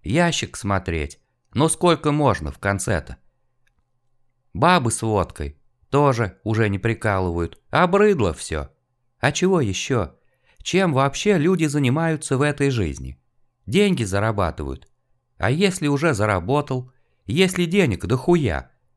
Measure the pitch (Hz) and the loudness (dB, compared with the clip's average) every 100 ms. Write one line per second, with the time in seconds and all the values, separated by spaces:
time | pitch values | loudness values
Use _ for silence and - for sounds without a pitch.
0 | 82 147 170 - 98 - 101 95 92 82 | -2 0 0 -2 -8 -8 -2 -2 -2 -6
1 | 71 - _ _ _ 107 156 - 180 160 | -6 -12 _ _ _ 0 0 2 2 2
2 | 151 147 139 92 73 - 98 101 - 85 | 0 0 2 0 -4 -4 -2 -2 -2 -4
3 | 73 67 _ _ _ _ _ _ _ _ | -4 -16 _ _ _ _ _ _ _ _
4 | _ _ _ _ _ 92 160 180 117 - | _ _ _ _ _ 0 4 4 2 -2
5 | 113 104 85 - 71 - _ _ - 139 | 0 0 -2 -4 -10 -10 _ _ -2 2
6 | 143 120 101 - 104 110 107 98 113 110 | 4 2 -2 -4 -2 0 0 0 -2 -2
7 | 110 95 90 85 82 - - 147 175 196 | 0 0 0 -2 -4 -8 -4 0 2 4
8 | 214 170 92 76 - 78 69 _ _ _ | 2 2 0 -2 -6 -8 -8 _ _ _
9 | _ - 131 147 185 180 107 92 - 123 | _ -4 -2 0 0 2 0 -4 -2 -2
10 | 85 - _ _ _ _ - 180 185 131 | -4 -10 _ _ _ _ -4 0 2 2
11 | 139 - 208 185 160 180 156 147 127 147 | 0 0 0 2 2 2 0 0 2 2
12 | 165 156 - 131 147 143 139 120 82 67 | 0 -2 -2 0 0 0 0 0 -2 -4
13 | 65 65 _ _ _ _ - 139 208 151 | -12 -14 _ _ _ _ -2 2 2 0
14 | 101 98 110 104 82 71 69 64 _ _ | 0 0 0 0 -2 -4 -10 -10 _ _
15 | _ _ _ - 104 151 196 180 147 139 | _ _ _ -4 -2 2 0 0 -2 0
16 | 160 104 107 92 87 147 143 127 127 _ | 0 0 0 0 0 -2 -2 -6 -8 _
17 | _ _ - 143 185 185 170 196 151 90 | _ _ -4 0 2 2 0 2 2 0
18 | 90 127 - 175 117 69 - _ _ | -2 -2 2 2 2 -4 -8 _ _